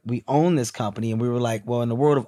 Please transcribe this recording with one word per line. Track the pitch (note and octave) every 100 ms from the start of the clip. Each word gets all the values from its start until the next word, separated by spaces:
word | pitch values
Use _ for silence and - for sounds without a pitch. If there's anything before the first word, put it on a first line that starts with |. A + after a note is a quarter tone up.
| A2+
we | A#2+ -
own | C#3+ E3+ D#3+
this | A#2
company. | - G#2+ G2+ A2+
And | A2+
we | A#2+
were | A#2+
like, | A#2+ A2+ A#2
"Well, | A#2+
in | A#2
the | A#2
world | D3
of | C#3